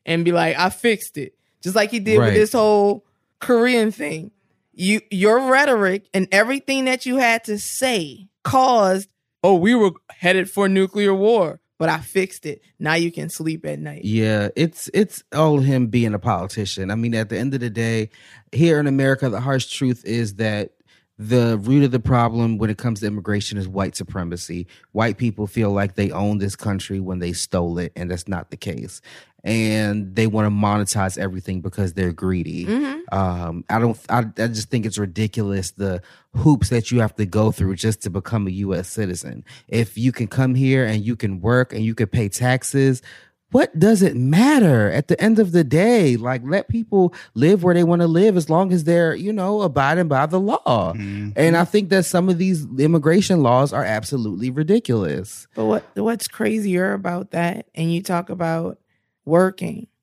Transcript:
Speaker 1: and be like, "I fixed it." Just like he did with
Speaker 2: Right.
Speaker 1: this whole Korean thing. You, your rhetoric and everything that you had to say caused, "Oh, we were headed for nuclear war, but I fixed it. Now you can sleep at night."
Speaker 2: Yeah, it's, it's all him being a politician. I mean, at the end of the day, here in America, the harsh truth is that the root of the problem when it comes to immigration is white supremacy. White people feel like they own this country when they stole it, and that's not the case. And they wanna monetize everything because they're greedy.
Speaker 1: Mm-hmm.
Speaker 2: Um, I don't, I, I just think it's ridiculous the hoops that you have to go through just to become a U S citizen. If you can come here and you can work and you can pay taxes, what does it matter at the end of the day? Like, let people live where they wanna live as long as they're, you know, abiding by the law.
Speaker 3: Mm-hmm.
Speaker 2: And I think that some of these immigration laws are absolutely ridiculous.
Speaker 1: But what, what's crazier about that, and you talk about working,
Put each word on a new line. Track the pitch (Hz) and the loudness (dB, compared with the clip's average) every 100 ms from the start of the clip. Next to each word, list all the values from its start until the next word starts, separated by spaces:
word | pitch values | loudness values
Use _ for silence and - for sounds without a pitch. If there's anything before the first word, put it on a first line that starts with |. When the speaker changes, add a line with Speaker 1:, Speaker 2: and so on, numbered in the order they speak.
| - | -4
Speaker 1:
and | 170 170 | -2 2
be | |
like, | 175 165 151 | 2 2 2
"I | 180 | 0
fixed | - 240 208 - - | 0 -2 -2 -4 -12
it." | 135 - _ _ | -12 -14 _ _
Just | 175 196 | -2 0
like | 208 | 0
he | 240 | 0
did | 202 214 | 0 4
with | - | 4
Speaker 2:
Right. | |
Speaker 1:
this | 208 214 | 4 2
whole | 240 214 208 202 202 - _ _ - | 2 4 4 2 0 -6 _ _ -8
Korean | - 240 240 247 220 | 2 4 4 4 0
thing. | 208 294 160 196 _ _ _ _ | -2 -6 -8 -12 _ _ _ _
You, | - 185 214 - | -4 0 0 0
your | 190 196 233 262 | 0 2 4 4
rhetoric | 262 294 233 196 196 - | 2 4 2 2 -2 -4
and | 196 185 | -2 2
everything | 190 220 269 - 269 262 | 2 2 0 -2 -2 0
that | 254 254 | -2 -2
you | 254 | 0
had | 247 226 233 | 2 0 -2
to | 208 | -8
say | - - 262 226 151 131 190 _ | -8 -4 -2 -2 -4 -10 -20 _
caused, | - 262 262 240 196 190 196 _ _ _ | 0 4 4 4 4 2 -4 _ _ _
"Oh, | 185 185 | 4 4
we | 190 | 4
were | 247 202 - - | 4 2 0 -12
headed | - 175 185 190 | -4 0 2 0
for | - 196 | 0 0
nuclear | 190 190 202 202 | 2 0 0 0
war, | 196 208 233 165 170 _ - | 2 2 2 0 -4 _ -4
but | 160 | -2
I | 160 | -2
fixed | 127 190 190 - 156 | -4 -4 -4 -6 -14
it. | 143 _ - | -14 _ -8
Now | 151 165 | -2 0
you | 170 | -2
can | 170 165 | -4 -10
sleep | - 160 160 160 | -8 -6 -6 -8
at | 147 | -10
night." | 151 147 104 | -10 -10 -4
Speaker 2:
Yeah, | 110 110 107 104 - | 0 2 0 -2 -2
it's, | 165 - - | -2 -4 -6
it's | 170 208 - - | -2 -2 -4 -8
all | 143 156 147 | 0 2 4
him | 135 131 120 | 2 2 0
being | 120 113 | 0 0
a | 104 | -2
politician. | 120 92 92 - 101 - 95 | -2 -2 -4 -6 -6 -6 -6
I | 107 | -4
mean, | 117 113 | -2 -2
at | 98 | -4
the | 101 | -4
end | 131 | -4
of | 135 | -4
the | 120 | -6
day, | 110 113 113 107 _ - - _ | -4 -2 -2 -4 _ -20 -20 _
here | 120 170 151 | 0 2 4
in | 147 | 2
America, | 135 135 135 131 | 2 2 2 0
the | 98 | -2
harsh | 127 135 - | -2 -2 -4
truth | - 131 120 - | -4 -2 -2 -4
is | 117 113 101 | -4 -4 -4
that | 110 104 101 _ _ _ _ - | -4 -4 -6 _ _ _ _ -14
the | 107 123 117 110 | 0 2 2 0
root | 101 139 139 | 2 2 4
of | |
the | 120 | 0
problem | 110 127 117 117 117 110 | 0 2 2 0 0 0
when | 107 | -2
it | 104 | -2
comes | 123 107 | -4 -4
to | 107 | -4
immigration | 104 98 104 101 104 | -6 -4 -4 -4 -6
is | 92 | -6
white | 98 95 - | -4 -6 -6
supremacy. | 92 98 85 87 - 87 87 - _ | -10 -8 -8 -8 -10 -10 -12 -16 _
White | 101 113 - | -2 -2 0
people | 120 104 104 | -4 -4 -6
feel | - 104 | -2 0
like | 101 101 92 | 0 -2 -2
they | 101 | -4
own | - 104 104 | -2 -2 -2
this | 98 - | -4 -6
country | 107 95 - 98 | -6 -6 -6 -8
when | 92 92 | -6 -6
they | 87 | -6
stole | 85 - 95 87 85 | -6 -4 -2 -2 -4
it, | 85 - | -6 -8
and | 87 | -8
that's | 87 92 | -8 -6
not | 90 - | -10 -10
the | - | -12
case. | - 65 57 - - - - _ - | -10 -10 -12 -16 -20 -20 -20 _ -4
And | 113 110 107 104 104 95 98 | -2 0 0 -2 -2 -4 -2
they | 110 | 0
wanna | 107 107 | 2 0
monetize | 101 104 104 101 104 95 - | 2 0 0 0 -2 -2 -2
everything | 95 92 - 92 | -6 -6 -8 -8
because | 85 - 95 | -6 -4 -4
they're | 85 90 | -2 -4
greedy. | 82 92 92 82 80 90 | -2 -2 -2 -4 -6 -4
Speaker 1:
Mm-hmm. | 233 285 294 359 98 | -4 -4 -6 -6 -2
Speaker 2:
Um, | 95 87 85 85 - | -2 -4 -6 -8 -4
I | 113 | 0
don't, | 117 110 - | 0 -2 -4
I, | 120 110 - | -2 -2 -4
I | 113 | -4
just | 110 - | -4 -4
think | 123 107 | -4 -4
it's | 101 | -4
ridiculous | 101 90 107 - 101 98 90 | -6 -2 -4 -2 -4 -4 -6
the | - 98 90 - _ _ - | -6 -6 -6 -10 _ _ 0
hoops | 156 139 - | 2 4 2
that | 120 110 | -2 0
you | 123 | 0
have | 110 - | 0 -2
to | 101 | -4
go | 104 107 | 0 0
through | - 98 95 | 0 -2 -2
just | 110 107 | -2 -2
to | 104 | -4
become | 90 - 110 98 | -8 -4 -4 -4
a | |
U | 92 98 | -4 -4
S | 90 95 | -4 -6
citizen. | - 101 87 71 53 - - - | -6 -6 -6 -10 -14 -16 -20 -6
If | 113 113 - | -2 -2 -2
you | 123 | -2
can | - 113 | -2 -4
come | - 131 127 | 0 0 2
here | 135 131 | 2 2
and | 117 110 104 | 0 -2 -2
you | 117 | -4
can | 104 92 | -4 -4
work | 107 123 127 | 0 2 0
and | 117 110 | -2 -4
you | |
can | 110 107 | -2 -2
pay | 127 104 | 0 -2
taxes, | - 127 127 - 139 135 127 - - _ _ _ | -2 0 0 0 0 2 0 -4 -20 _ _ _
what | 247 311 160 | 2 2 4
does | 190 220 | 4 6
it | 185 123 | 4 2
matter | 127 160 262 302 190 123 104 | 2 4 6 6 6 6 4
at | 98 - | 0 0
the | - | 0
end | 214 226 | 2 4
of | 196 | 4
the | 170 | 4
day? | 147 151 214 240 160 120 | 4 4 4 4 4 2
Like, | 117 127 | 0 -4
let | 123 190 - | -2 -2 -2
people | 233 226 202 180 - - 110 | -4 0 2 2 0 -10 0
live | 147 202 | 4 4
where | 175 175 | 4 4
they | |
wanna | 170 175 170 | 4 4 2
live | 165 214 185 | 4 4 4
as | 151 | 2
long | 160 190 | 2 2
as | 180 156 | 2 2
they're, | 170 165 | 2 2
you | 113 190 | 0 -4
know, | 220 185 214 | -4 -2 0
abiding | 190 143 135 165 170 | 0 0 2 2 0
by | 135 151 | 0 0
the | 185 | 0
law. | 196 277 - 117 87 | 0 -2 0 0 0
Speaker 3:
Mm-hmm. | 95 101 101 104 104 | -4 -6 -6 -6 0
Speaker 2:
And | 160 170 | 4 4
I | 175 | 2
think | 208 190 | 0 2
that | 190 170 | 0 2
some | 180 185 | 0 2
of | 175 | 2
these | 190 170 143 127 | 0 0 -2 0
immigration | 147 165 143 175 190 180 | 2 4 4 4 4 4
laws | 131 123 139 | 4 4 2
are | 123 139 | 0 -2
absolutely | 107 104 139 107 95 123 | -4 -4 -4 -4 -4 -6
ridiculous. | 131 156 220 - 117 87 73 95 - - | -2 2 2 2 0 0 -4 -6 -14 -14
Speaker 1:
But | - 220 | -4 0
what, | 214 - | 0 -2
what's | - 214 226 - | -4 -2 -2 -6
crazier | - 220 220 202 180 190 | -4 -2 -2 0 0 0
about | 202 185 175 190 | -2 -4 -6 -6
that, | 170 170 185 - - | -4 -2 -4 -10 -6
and | 165 | -2
you | 170 | -2
talk | 196 175 175 | -2 -4 -4
about | 185 165 165 170 - _ _ _ _ | -6 -4 -4 -6 -10 _ _ _ _
working, | - 165 185 185 175 151 - _ | 2 4 4 0 -8 -10 -14 _